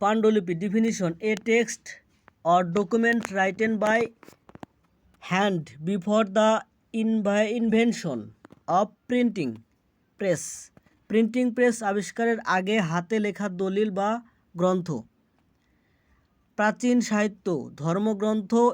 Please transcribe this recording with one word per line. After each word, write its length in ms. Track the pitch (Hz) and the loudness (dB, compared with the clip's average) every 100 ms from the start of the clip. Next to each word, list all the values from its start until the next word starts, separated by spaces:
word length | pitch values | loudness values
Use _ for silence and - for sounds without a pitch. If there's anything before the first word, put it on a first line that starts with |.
পাণ্ডুলিপি, 520 | 202 220 220 214 180 170 | 0 2 2 2 0 -4
definition, 480 | 202 214 226 220 175 170 220 | -2 0 0 0 -4 -2 -4
a 40 | 214 - | -2 0
text 340 | 226 226 - - - _ _ _ _ 165 | 0 0 -6 -16 -20 _ _ _ _ 2
or 80 | 175 180 180 | 2 2 0
document 460 | 202 233 226 240 - 196 | 0 2 2 0 -2 0
written 360 | 190 190 220 214 214 | -2 0 -2 0 2
by 140 | 220 233 - - - - - - _ _ _ _ _ | 2 0 -8 -20 -20 -20 -20 -20 _ _ _ _ _
hand 400 | - 180 208 180 151 143 160 | -4 0 2 0 -6 -10 -6
before 360 | 202 190 214 208 196 | -4 0 0 2 2
the 140 | 214 220 - _ _ 226 | 2 2 -2 _ _ -2
invi-, 500 | 220 220 202 202 214 233 | 0 0 2 0 0 0
invention 580 | 226 220 233 - 170 120 107 - - - - 175 | 2 4 2 0 -4 -6 -8 -18 -20 -14 -2 0
of 80 | 208 - - | 0 -4 -2
printing 420 | 247 240 196 135 110 - _ _ _ _ _ | 0 0 0 -6 -8 -16 _ _ _ _ _
press, 240 | 196 160 - - - _ _ _ - | -2 -2 -4 -14 -18 _ _ _ -2
প্রিন্টিং 360 | 214 226 240 247 240 | 0 2 0 -2 2
প্রেস 200 | 247 233 214 | 2 2 -2
আবিষ্কারের 500 | 202 185 - 233 226 - 185 | -2 -4 -2 -2 -2 0 -2
আগে 180 | 185 220 170 | 0 0 0
হাতে 280 | 170 175 220 208 | -2 -2 -2 -2
লেখা 220 | 185 202 180 | -4 -6 -4
দলিল 280 | 190 196 214 190 | -2 0 -2 -2
বা 100 | 202 233 240 _ _ 170 | -2 -4 -8 _ _ -2
গ্রন্থ। 280 | 180 185 170 131 - _ _ _ _ _ _ _ _ _ _ _ _ _ _ - | 0 0 -2 -6 -10 _ _ _ _ _ _ _ _ _ _ _ _ _ _ -2
প্রাচীন 400 | 214 214 247 247 220 | 0 2 2 2 2
সাহিত্য, 380 | 214 214 208 - 160 120 131 | 0 0 -2 -4 -4 -6 -6
ধর্মগ্রন্থ, 680 | 151 180 214 202 214 220 190 233 240 | -2 0 0 0 -2 -2 0 2 2